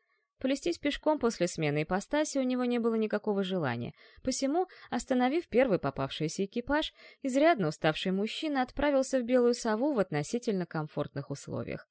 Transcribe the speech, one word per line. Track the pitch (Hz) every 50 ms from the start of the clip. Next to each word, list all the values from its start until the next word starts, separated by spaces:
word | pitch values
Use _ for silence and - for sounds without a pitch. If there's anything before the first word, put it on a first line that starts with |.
| _ _ _ _ _ _ _ -
Плестись | - 262 277 277 - 349 339 -
пешком | - 285 277 - - 302 311 285
после | - 233 220 - 175
смены | 175 - - 160 147 143 151 156
ипостаси | - 185 190 - - - 294 311 - - 277
у | 262
него | 254 254 247 247
не | 247 240 240
было | 226 233 226
никакого | 226 220 214 - 208 - 220 208 196 196
желания, | 180 190 185 160 131 117 120 117 - - _ - - - - -
посему, | - 262 - - 269 285 349 370 359 - - - -
остановив | - 247 - - 262 247 247 247 269 339 330 -
первый | - 226 254 254 196 160
попавшийся | - 143 - - 135 139 - - 156 151 - - 190
экипаж, | 202 - 240 240 247 277 302 302 - - - - - - _
изрядно | - 269 247 277 285 330 339 247 185 151
уставший | 160 - - 160 156 - - 190 185
мужчина | 190 202 220 - - - 320 294 269 254
отправился | 247 - - 277 294 285 269 269 - - 262
в | 240
Белую | 226 254 254 240 240 240
Сову | 240 - 233 214 214 254 302 294
в | 226
относительно | 190 - - 147 147 - - 240 - - 208 190 180
комфортных | - - 165 156 151 - - 147 - - 143 143 -
условиях. | 143 - - - 123 120 117 - - - - _